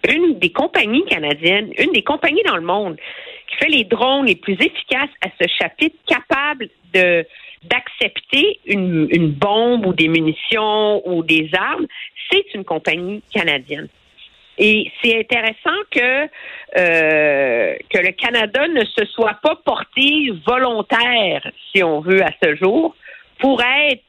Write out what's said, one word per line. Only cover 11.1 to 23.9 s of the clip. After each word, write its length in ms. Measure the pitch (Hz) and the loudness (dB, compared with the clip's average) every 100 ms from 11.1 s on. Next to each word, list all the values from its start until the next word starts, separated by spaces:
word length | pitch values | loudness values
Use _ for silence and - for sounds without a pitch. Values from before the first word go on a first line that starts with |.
| 175 | -4
des 260 | 160 160 156 180 | 0 0 0 -2
armes, 300 | 226 349 330 - - - - | -2 -4 -6 -8 -18 -16 -2
c'est 140 | 381 403 | -2 -2
une 120 | 208 190 | -10 -6
compagnie 580 | 156 165 160 180 208 _ | -4 -2 -4 -6 -10 _
canadienne. 540 | 214 165 143 131 147 156 _ _ _ - _ _ - | -2 0 -2 -4 -12 -12 _ _ _ -20 _ _ 0
Et 280 | 214 214 - - | 2 2 0 -4
c'est 140 | 233 226 | 0 0
intéressant 600 | 220 240 226 220 330 370 415 | 0 -2 -2 -4 -4 -4 -4
que, 360 | - 247 262 - - - - - - | -2 0 0 -4 -8 -18 -18 -4 0
euh, 1000 | 180 165 156 156 151 139 135 117 92 65 - | 2 2 2 4 2 2 2 2 0 -2 -2
que 80 | 196 | 0
le 140 | 180 | 0
Canada 560 | 190 233 240 214 254 311 | -2 -2 0 0 0 0
ne 180 | 311 208 | 0 0
se 200 | - 208 - | -2 -4 0
soit 240 | 220 214 | -2 0
pas 140 | 302 320 - | -2 0 -2
porté 640 | 226 - - 269 302 277 180 175 | -4 -4 0 2 2 -2 -4 -2
volontaire, 960 | 247 254 226 196 226 240 240 190 147 - - - | 0 0 -2 0 0 2 2 0 -2 -6 -16 -2
si 100 | 196 | 0
on 160 | 170 151 | 2 0
veut, 220 | 160 190 | 2 2
à 60 | 170 - | 2 0
ce 120 | 165 151 | 0 2
jour, 400 | 185 247 330 - - - - - | 2 2 0 -4 -20 -20 -20 -2
pour 200 | 269 254 | 2 2
être 420 | 247 269 294 | 2 2 2